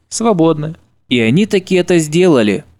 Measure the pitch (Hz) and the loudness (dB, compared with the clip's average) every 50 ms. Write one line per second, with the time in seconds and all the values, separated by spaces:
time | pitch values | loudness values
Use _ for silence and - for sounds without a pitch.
0 | _ - - - 226 233 214 170 160 165 160 151 151 156 165 - _ _ _ _ | _ -14 -8 -4 -2 -2 0 2 2 0 0 -2 -6 -12 -12 -14 _ _ _ _
1 | _ - 131 123 113 113 120 175 220 202 - 196 185 - 190 180 175 - 185 170 | _ -4 -2 0 0 2 2 0 0 0 -2 -4 -2 -2 -2 -2 0 2 0 0
2 | 160 151 151 175 180 185 160 123 110 104 - - - _ _ _ | 0 0 0 0 2 4 4 2 2 0 0 -2 -6 _ _ _